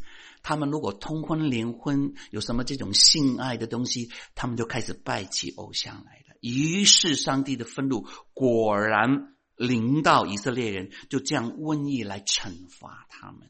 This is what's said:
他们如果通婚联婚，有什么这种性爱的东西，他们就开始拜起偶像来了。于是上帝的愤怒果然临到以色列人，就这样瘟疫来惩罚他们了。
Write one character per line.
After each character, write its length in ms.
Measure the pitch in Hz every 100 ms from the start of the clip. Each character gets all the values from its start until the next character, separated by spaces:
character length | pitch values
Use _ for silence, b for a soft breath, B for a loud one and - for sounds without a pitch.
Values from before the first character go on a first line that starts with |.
| B B B B
他 120 | - 151
们 140 | 143
如 100 | 151
果 140 | 101
通 300 | 101 - 156
婚 260 | 147 160 151
联 240 | 120 117
婚， 400 | 117 151 139 139 B B
有 100 | 104
什 140 | - 120
么 80 |
这 120 | 127 139
种 180 | 98
性 440 | - - 165 139 123
爱 200 | 127 117
的 80 | 113
东 220 | 120 123
西， 240 | 127 113 B B -
他 100 | 123
们 80 | 117
就 120 | 113
开 140 | 120
始 120 | -
拜 300 | 98 - 117
起 260 | 92 - - -
偶 180 | 98
像 300 | 92 110 104 -
来 180 | - _
了。 60 | _
于 440 | 117 127 156 185 202
是 300 | - 185 135
上 280 | - 135
帝 140 | 135 123
的 80 | 117
愤 220 | - 135
怒 200 | 120 95 B -
果 460 | - 131 117 110 104
然 560 | 107 107 117 139 - _ _ -
临 480 | 120 123 113 147
到 240 | 160 143 87
以 100 | 101
色 140 | 135
列 180 | 123 113
人， 220 | 98 95 B B
就 100 | 135
这 140 | -
样 200 | 147 117
瘟 360 | - 156 151 143
疫 140 | 135
来 180 | 101 98
惩 460 | - - 113 85 -
罚 380 | - - - -
他 220 | - 50
们 100 |
了。 80 | 50